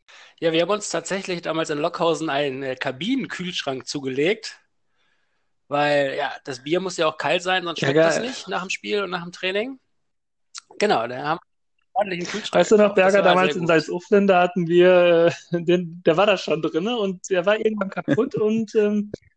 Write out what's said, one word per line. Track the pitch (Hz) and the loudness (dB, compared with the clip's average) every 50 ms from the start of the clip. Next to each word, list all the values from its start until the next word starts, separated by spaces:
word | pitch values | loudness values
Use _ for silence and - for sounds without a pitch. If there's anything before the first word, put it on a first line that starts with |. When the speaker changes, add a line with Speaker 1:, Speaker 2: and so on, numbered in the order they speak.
| _ _ - - - - _ - | _ _ -20 -20 -20 -20 _ -4
Speaker 1:
Ja, | 156 165 | -2 0
wir | 160 165 | 0 0
haben | 175 175 | 0 0
uns | 208 202 202 - | -2 -4 -4 -6
tatsächlich | - 165 165 - 180 196 190 190 180 170 | -6 -6 -4 -4 -6 -6 -6 -6 -8 -6
damals | 170 165 160 160 156 156 | -6 -6 -4 -4 -4 -4
in | 151 147 | -4 -2
Lockhausen | 156 175 - - 170 170 160 147 160 156 | -2 -4 -2 0 0 0 0 0 -2 -4
einen, | 135 143 147 139 131 135 | -2 -2 -2 -2 -4 -6
äh, | 139 131 127 | -6 -8 -6
Kabinenkühlschrank | - - 139 127 127 170 226 269 269 175 - - - 180 180 180 - - 139 131 127 - | -6 -6 -6 -6 -6 -4 -4 -4 -4 -4 -6 -8 -10 -10 -8 -8 -6 -6 -6 -8 -8 -10
zugelegt, | - - 147 135 135 131 135 151 180 226 - - - - _ _ _ _ _ _ _ _ _ _ _ _ _ _ _ _ _ _ _ _ _ _ - | -10 -10 -8 -6 -6 -2 0 0 0 0 -4 -8 -16 -18 _ _ _ _ _ _ _ _ _ _ _ _ _ _ _ _ _ _ _ _ _ _ -6
weil, | 139 147 147 147 147 143 139 135 135 | -2 -2 0 2 2 2 0 0 -2
ja, | 143 143 127 - - - | -4 -6 -6 -8 -10 -12
das | 147 131 123 | -12 -12 -10
Bier | 127 147 165 180 | -4 -2 -2 -2
muss | 190 180 - | -2 -4 -4
ja | 175 160 | -2 -2
auch | 156 - - | -2 -2 -4
kalt | - 143 165 180 | -2 -2 -2 -2
sein, | 180 185 185 185 175 | 0 -2 -2 -2 -2
sonst | 170 156 - | -4 -6 -4
Speaker 2:
Ja, | 156 139 | -2 0
Speaker 1:
schmeckt | 139 160 160 | 2 4 4
das | 165 147 | 2 2
Speaker 2:
geil. | - | -2
Speaker 1:
nicht | 226 254 247 - - 185 | -4 -6 -8 -10 -10 -8
nach | 196 185 | -8 -8
dem | 190 190 | -6 -8
Spiel | - - - 202 208 208 | -10 -10 -6 -6 -4 -4
und | 196 180 | -4 -4
nach | 180 170 | -6 -8
dem | 170 175 | -10 -10
Training. | - - 185 185 190 202 233 269 269 - _ _ _ _ _ _ _ _ _ _ _ _ _ _ - - _ _ - - | -12 -6 -6 -2 -2 -2 -4 -4 -10 -16 _ _ _ _ _ _ _ _ _ _ _ _ _ _ -20 -20 _ _ -4 -2
Genau, | 208 208 165 120 113 | 0 0 0 0 -2
da | 120 123 131 | -4 -8 -8
haben | |
wir | 143 151 | -6 -6
einen | 165 - _ _ _ _ _ _ _ _ _ _ - | -6 -6 _ _ _ _ _ _ _ _ _ _ -4
ordentlichen | 185 208 196 175 170 175 - | -4 -2 -2 -4 -6 -6 -6
Kühlschrank | - 214 - - - 180 | -8 -8 -8 0 2 2
Speaker 2:
Weißt | 175 - | 4 6
du | 226 | 6
noch, | 208 208 202 202 | 6 6 4 4
Speaker 1:
gekauft. | 190 | 4
Das | 185 190 | 4 4
Speaker 2:
Berger, | 202 196 | 4 4
Speaker 1:
war | 185 180 175 | 4 4 4
Speaker 2:
damals | 180 185 - | 4 2 2
Speaker 1:
sehr | - | 0
Speaker 2:
in | 180 | -2
Speaker 1:
gut. | 165 165 | 0 2
Speaker 2:
Salzuflen, | 165 160 156 - 175 180 - - 208 202 202 | 2 2 2 0 -8 -8 -2 2 2 4 6
da | 196 185 180 | 6 4 4
hatten | 180 180 - 185 170 160 | 4 2 0 -2 0 2
wir, | 175 175 175 185 185 175 175 175 170 165 170 170 - - - - | 4 6 8 8 8 6 6 6 6 6 4 4 2 0 -8 -6
äh, | 175 175 165 | -6 -4 2
den, | 170 175 185 180 160 170 175 - | 2 2 2 0 -4 -8 0 2
der | 170 156 | 2 4
war | 175 202 | 4 4
da | 214 190 | 4 2
schon | - - - 151 160 | 0 0 -2 -2 -2
drinne | 165 151 - 156 185 226 247 | -2 -2 -2 -2 -2 -2 -2
und | 233 202 196 180 180 - - | -2 -2 -4 -4 -6 -4 -2
der | 190 180 170 | -2 0 2
war | 202 214 220 | 2 2 2
irgendwann | 220 220 220 208 196 190 | 2 -2 0 -2 -6 -6
kaputt | - 180 - - - - 254 277 - | -6 -8 -2 -2 0 0 0 -2 -2
Speaker 3:
<laughs> | |
Speaker 2:
und, | 247 214 214 220 226 220 - - | -2 0 0 0 0 -2 -2 0
ähm, | 220 208 208 208 208 208 208 - - _ _ _ | 0 2 2 0 -2 -4 -4 -10 -16 _ _ _